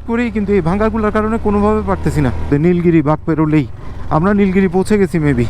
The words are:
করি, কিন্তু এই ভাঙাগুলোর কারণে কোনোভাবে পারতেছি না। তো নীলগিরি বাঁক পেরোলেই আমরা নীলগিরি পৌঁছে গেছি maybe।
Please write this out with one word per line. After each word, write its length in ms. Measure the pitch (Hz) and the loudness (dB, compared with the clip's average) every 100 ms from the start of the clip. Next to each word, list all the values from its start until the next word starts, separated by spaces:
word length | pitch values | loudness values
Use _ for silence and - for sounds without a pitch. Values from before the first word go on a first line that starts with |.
| - | -2
করি, 240 | 233 240 | -4 -2
কিন্তু 220 | 214 196 | -2 0
এই 80 | 202 | 0
ভাঙাগুলোর 500 | 160 196 220 220 214 | 0 0 0 0 -2
কারণে 260 | 214 214 220 | 0 -2 -2
কোনোভাবে 380 | 214 208 208 214 196 | 0 0 2 0 -2
পারতেছি 340 | 185 160 143 | -2 -2 0
না। 100 | 135 - - | 0 0 0
তো 80 | 143 | 0
নীলগিরি 440 | 165 175 170 165 | 2 2 2 2
বাঁক 180 | 143 151 - | 2 0 -2
পেরোলেই 420 | 156 156 151 127 - - - - | 0 2 0 -2 -6 -10 -8 -2
আমরা 240 | 151 185 | 0 2
নীলগিরি 340 | 208 202 185 190 | 2 2 2 2
পৌঁছে 300 | 180 185 214 | 0 0 2
গেছি 220 | 190 175 | 2 0
maybe। 260 | 147 127 117 | 0 0 -2